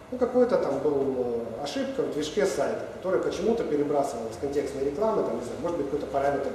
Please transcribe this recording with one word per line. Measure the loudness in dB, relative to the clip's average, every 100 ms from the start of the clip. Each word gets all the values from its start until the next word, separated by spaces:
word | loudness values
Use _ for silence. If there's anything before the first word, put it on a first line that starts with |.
| -10
Ну, | -2
какой-то | 2 4 6 4
там | 2 2
был, | 2 2 2 0
э, | 0 -2 -4 -6
ошибка | -4 -4 -2 -2
в | -2
движке | -2 -2 2 2
сайта, | 2 0 -2 -6
которая | -6 0 0
почему-то | 0 0 2 2
перебрасывалась | 2 0 2 2 0 -2 -6
с | -6
контекстной | -2 -2 -2 -2 -2
рекламы, | 0 0 2
там, | 0 -2
не | -6
знаю, | -4
может | -4 -2
быть, | -2
какой-то | -2 -2
параметр | 0 2 2 -2